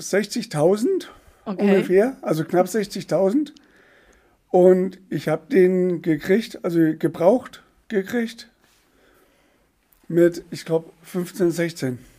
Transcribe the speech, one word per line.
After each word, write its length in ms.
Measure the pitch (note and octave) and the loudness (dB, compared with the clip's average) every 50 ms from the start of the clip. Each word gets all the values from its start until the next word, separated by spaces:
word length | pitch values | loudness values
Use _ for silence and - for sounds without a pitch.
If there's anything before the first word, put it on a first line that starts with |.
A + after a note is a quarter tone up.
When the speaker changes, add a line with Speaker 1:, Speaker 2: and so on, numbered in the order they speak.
Speaker 1:
sechzigtausend 1120 | D#3+ - - G3+ G#3+ G#3+ - A#3+ - - - D3+ D3 F3 G3+ G#3 A3+ F#4+ G4 E4+ - - - - _ _ _ _ _ | -8 -4 -2 -2 -2 -2 -6 -8 -8 -6 -2 0 2 2 2 2 0 -2 -2 -2 -4 -8 -16 -20 _ _ _ _ _
Speaker 2:
Okay. 180 | A3 F#3+ - G3+ | -10 -6 0 2
Speaker 1:
ungefähr, 540 | G3+ G3 F#3+ E3 - F3 F#3+ G#3+ C4 C4+ - - | 4 4 2 2 2 2 4 4 2 -2 -6 -6
also 220 | A#3+ E3+ D#3 D#3 | -4 -4 -4 -4
knapp 240 | - - F3 F3+ F#3 | -2 0 0 0 2
sechzigtausend. 840 | - A3 G3 G3+ - G3 D#3+ - D#3+ E3 F#3+ F#3+ G#3+ D4+ D4+ - - - _ _ _ _ _ _ _ _ _ _ _ _ _ _ _ _ _ _ | 0 -4 -4 -4 -6 -10 -6 -4 -2 0 0 0 0 -2 -4 -4 -10 -18 _ _ _ _ _ _ _ _ _ _ _ _ _ _ _ _ _ _
Und 480 | - F#3 F3+ F#3 F#3 F#3 F#3 F#3+ - - _ _ | 2 6 6 6 6 4 2 -2 -6 -12 _ _
ich 180 | - D#3 - D#3+ | -10 -6 -4 -4
hab 220 | D#3 D#3 - - | -4 -4 -4 0
den 500 | - F#3+ F3+ F3+ F#3 F#3 F3+ F3+ F3 D#3+ | 2 4 4 4 4 2 0 0 -2 -4
gekriegt, 640 | - D#3+ D#3 D3 - - F#3+ A3+ A3 - - - - | -2 -4 -4 -4 0 0 0 0 0 -4 -12 -10 -8
also 140 | F#3+ E3+ E3+ E3 D#3 D#3 D#3+ | -4 0 2 2 2 0 -2
gebraucht 640 | - D#3 - - E3 F#3 B3 B3 - - - - _ _ _ _ _ _ | -4 -4 -2 2 2 4 4 2 0 -6 -16 -20 _ _ _ _ _ _
gekriegt, 600 | A3+ G3 F#3 F#3+ - A#3+ A3+ A3 - - - - _ _ _ _ _ _ _ _ _ _ _ _ _ _ _ _ _ _ _ _ _ _ _ _ _ _ _ _ _ _ _ | -4 -4 -4 -2 -4 -4 -4 -6 -8 -14 -20 -20 _ _ _ _ _ _ _ _ _ _ _ _ _ _ _ _ _ _ _ _ _ _ _ _ _ _ _ _ _ _ _
mit, 380 | _ E3 E3+ E3+ E3+ E3+ - - - | _ 2 4 4 4 2 -2 -10 -14
ich 140 | E3+ D3 - | -14 -14 -6
glaub, 280 | - E3 D#3+ E3 - - _ _ | -4 -4 -4 -4 -6 -14 _ _
fünfzehn, 480 | - - F#3 F3 E3+ - - F#3 E3+ | -10 -8 -6 -6 -6 -4 -2 0 0
sechzehn. 480 | D#3+ E3 E3+ E3+ E3 - C#3+ C3 B2 A#2 - - _ | 0 -2 -4 -4 -4 -6 -6 -6 -6 -8 -12 -20 _